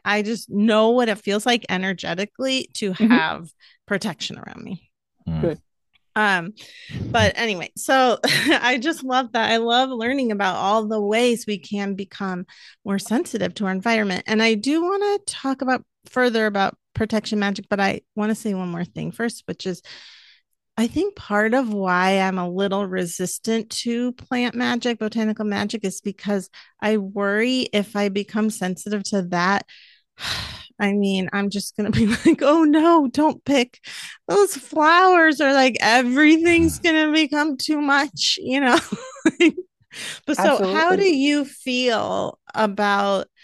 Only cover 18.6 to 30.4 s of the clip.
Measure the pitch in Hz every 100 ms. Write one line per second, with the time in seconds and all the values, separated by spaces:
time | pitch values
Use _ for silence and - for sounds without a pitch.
18.6 | 180 170 175 160 160 - 233 - - 175
19.6 | 190 175 - - - - - _ _ _
20.6 | _ - 233 302 403 - - 208 220 254
21.6 | 240 208 190 180 190 196 190 185 180 180
22.6 | 196 196 196 185 175 - 180 - - 226
23.6 | 220 - 233 233 247 247 - 247 247 240
24.6 | 240 240 247 233 220 226 214 214 214 202
25.6 | 208 220 190 - 208 185 208 202 175 -
26.6 | - _ 214 214 196 202 202 208 247 262
27.6 | - 208 196 202 202 196 202 220 214 -
28.6 | 185 185 208 208 190 202 180 175 180 202
29.6 | - - - _ _ - - -